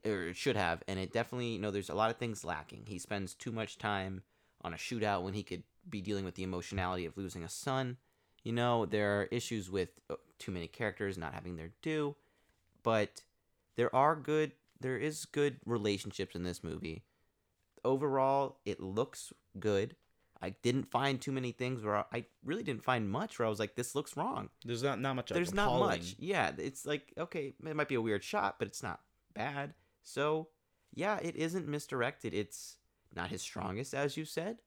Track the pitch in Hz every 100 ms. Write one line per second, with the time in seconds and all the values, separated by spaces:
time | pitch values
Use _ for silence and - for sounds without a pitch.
0 | 110 101 85 90 139 107 90 82 - 95
1 | 92 113 117 123 120 110 104 101 95 85
2 | 110 117 120 107 82 80 73 - 110 92
3 | - 104 95 - - 113 107 - 110 101
4 | 95 92 - _ _ _ 90 82 - 120
5 | 104 98 92 101 95 87 - _ 185 107
6 | 95 101 95 87 92 92 87 98 90 92
7 | 85 - 95 87 82 - - 131 127 123
8 | _ _ _ _ - 117 120 120 104 104
9 | 104 101 98 120 - 113 92 95 87 -
10 | _ - _ _ - 90 85 - 107 -
11 | 98 90 80 - 87 85 80 - 156 156
12 | 147 143 _ _ _ _ _ _ - 113
13 | 104 - - _ _ _ _ - 120 127
14 | 143 160 139 156 151 - _ _ 127 127
15 | 147 151 - - 143 127 - 117 104 98
16 | 104 - 95 85 90 87 85 80 80 80
17 | - _ _ _ _ _ _ - 123 135
18 | 143 135 135 135 135 - - 95 95 98
19 | 127 - - - _ 98 104 101 110 -
20 | _ _ _ - 90 101 117 127 - 120
21 | 139 135 - 131 127 117 127 131 107 104
22 | - 120 - _ - 185 214 120 - 127
23 | 104 113 214 - 113 104 107 - 123 139
24 | - - 196 - 107 _ 117 120 135 123
25 | 135 127 - - 175 196 208 123 196 95
26 | 87 104 160 190 95 71 92 135 - 147
27 | - - 170 170 139 - 156 151 143 127
28 | 113 101 - 208 101 - 101 - 104 82
29 | _ _ _ - 123 143 143 - _ _
30 | - - 147 156 165 _ _ _ _ -
31 | 190 208 170 - 160 180 156 147 - 131
32 | 120 - 113 101 104 - - - _ _
33 | _ - 90 90 - 107 101 98 135 135
34 | 143 143 151 - 175 233